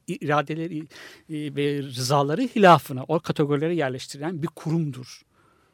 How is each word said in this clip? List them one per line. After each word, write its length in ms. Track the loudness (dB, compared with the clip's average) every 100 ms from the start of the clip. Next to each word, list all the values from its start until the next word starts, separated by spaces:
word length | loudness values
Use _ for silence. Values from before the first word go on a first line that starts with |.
| -10
iradeleri, 720 | -6 0 0 0 -4 -6 -8
e, 760 | -10 -16 -20 -20 -12 -8 -6 -2
ve 280 | -2 -2
rızaları 580 | -6 -6 2 2 2 0
hilafına 600 | -2 6 8 8 4 -8
o 160 | -2 -2
kategorilere 560 | -2 -2 0 0 0 0
yerleştiren 680 | -2 -4 -10 -8 -8 -6
bir 40 | -6
kurumdur. 760 | -6 -2 -2 -2 -6 -14 -20 _ _ _ _ _